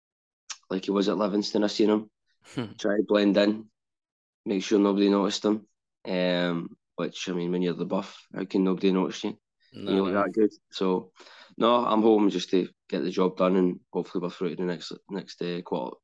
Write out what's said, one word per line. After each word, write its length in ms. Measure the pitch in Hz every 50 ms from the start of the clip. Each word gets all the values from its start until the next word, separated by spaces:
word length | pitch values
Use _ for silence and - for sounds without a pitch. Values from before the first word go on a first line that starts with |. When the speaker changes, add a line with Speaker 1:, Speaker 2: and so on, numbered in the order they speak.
| _ _ _ _ _ _ _ _ _ - - - _ -
Speaker 1:
like 140 | 92 95 -
he 60 | -
was 160 | 98 101 95 101
at 100 | 87 92
Livingston, 460 | 107 98 98 104 101 - - 104 107
I 40 | 104
seen 220 | - - 110 104
him 200 | 107 107 107 - _ _ _ _ _ _ _ - -
Speaker 2:
Hmm. 200 | 135 120 101 104 -
Speaker 1:
try 180 | - 107 101 104
to 40 |
blend 340 | 98 101 104 104 104 101 95 101
in, 260 | 104 104 104 110 113 - _ _ _ _ _ _ _ _ _ _ _ _ _ _ -
make 180 | 117 104 95
sure 160 | 95 - 110 101
nobody 300 | 101 101 98 101 101 98
noticed 360 | 101 101 95 104 104 - -
him. 220 | 107 107 107 - _ _ _ _ _ _ _ -
Um, 720 | - 92 90 90 90 90 87 87 87 85 85 82 - - - _ _ _
which, 320 | - 85 - - - - 95
I 40 |
mean, 180 | 90 87 85 87
when 120 | 90 90
you're 100 | 92 87 80
the 100 | 85 87
buff, 300 | 87 - 80 104 - - - - _ -
how 100 | - 95
can 180 | - - 98 92
nobody 280 | 95 92 85 98 95
notice 320 | 92 92 90 - - - -
you? 140 | 104 110 - _ _ _ _ _ _
Speaker 2:
No, 180 | - 104 101 98
Speaker 1:
You 120 | 95 98 98
look 80 | 92 95
Speaker 2:
no. 80 | 101
Speaker 1:
that 100 | 101 95
good. 180 | 90 110 107 101 - - _ _
So, 400 | - - 95 92 92 90 - - _ - - - - - - - _
no, 280 | - 113 117 120 120 117
I'm 180 | - 110 110
hoping 260 | 107 113 110 104 104 98
just 200 | 92 90 - -
to 180 | - 92 87 - _ _ _ -
get 140 | 98 82
the 80 | 69 92
job 260 | 92 98 92 90 - -
done, 180 | 92 92 95
and 240 | 95 92 90 90 - _ _
hopefully 300 | - 90 85 - - 92
we're 80 | 87 87
through 200 | - - 92 85
to 60 | 76
the 60 | 90 90
next, 280 | 90 87 80 - - - - _ -
next, 300 | 98 92 - - - -
uh, 200 | 87 87 87 87
qual-, 380 | 90 - - 80 64 - - -